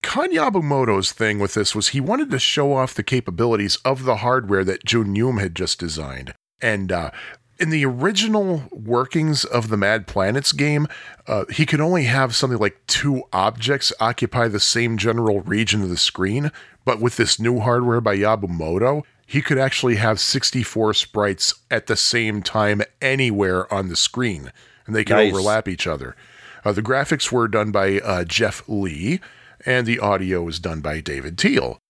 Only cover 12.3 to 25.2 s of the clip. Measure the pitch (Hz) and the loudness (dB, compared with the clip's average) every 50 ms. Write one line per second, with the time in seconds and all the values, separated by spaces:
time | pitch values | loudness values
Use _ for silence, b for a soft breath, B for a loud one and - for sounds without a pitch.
12.3 | 113 - - 127 123 110 107 101 - _ _ - - - - 147 139 127 - _ | 0 0 0 0 2 2 2 0 0 _ _ -4 -2 0 2 0 0 0 -2 _
13.3 | - 92 95 110 117 117 110 127 143 131 - - - - 113 113 120 - 123 110 | 0 2 2 2 0 -2 0 0 0 0 0 -4 -2 0 0 0 0 0 -4 -2
14.3 | - 123 117 117 101 101 - - - 117 120 117 117 107 98 117 113 117 117 110 | 2 2 2 2 2 0 0 2 2 2 2 2 0 0 0 0 2 2 2 2
15.3 | 101 101 95 - 95 107 113 104 - 107 98 92 87 82 - - - - 92 95 | 2 0 0 0 0 0 2 2 2 0 0 -2 0 0 -2 -2 0 0 -2 0
16.3 | 107 135 147 151 B B B B B B _ 127 120 107 113 120 - - 117 - | 0 0 -2 -4 B B B B B B _ -2 0 2 0 -2 2 0 0 0
17.3 | - - 113 117 123 120 107 123 120 123 123 123 117 120 113 107 101 98 101 107 | 0 0 0 0 0 2 2 2 2 2 2 2 2 2 2 2 2 4 4 2
18.3 | 110 107 101 90 87 82 78 80 85 98 113 127 143 151 143 b b b b _ | 2 2 0 -4 -4 -4 -2 -2 0 2 2 2 0 0 -4 b b b b _
19.3 | - 143 139 - 147 131 135 131 - - - 123 117 98 113 110 110 95 - - | -2 -2 0 0 0 0 0 0 0 0 2 2 2 4 2 2 2 2 0 0
20.3 | - 139 - - - 131 110 - - 110 110 107 104 - - - - 107 104 101 | 0 0 0 0 0 -2 -4 -2 -2 0 0 2 2 0 -2 -2 -2 0 0 0
21.3 | 98 - - - - _ _ _ 127 113 - - 113 - - - - 120 113 110 | 0 0 -2 -2 -2 _ _ _ -4 -2 0 -2 0 0 0 0 0 0 0 0
22.3 | 104 104 95 - - 110 107 104 104 104 104 - _ _ - 131 135 135 131 120 | -2 -4 -6 -2 0 2 2 2 2 0 -2 -4 _ _ -2 0 0 2 0 0
23.3 | 104 101 101 92 92 92 92 - 104 98 98 92 85 - - - - 120 127 117 | 2 2 2 2 0 -2 -2 -2 -2 -4 -2 -2 -2 -2 -2 -2 -2 -2 -2 -2
24.3 | 95 76 67 64 b b b b b b b - 107 107 107 - 101 104 | -4 -6 -10 -16 b b b b b b b -4 -2 -2 2 4 4 6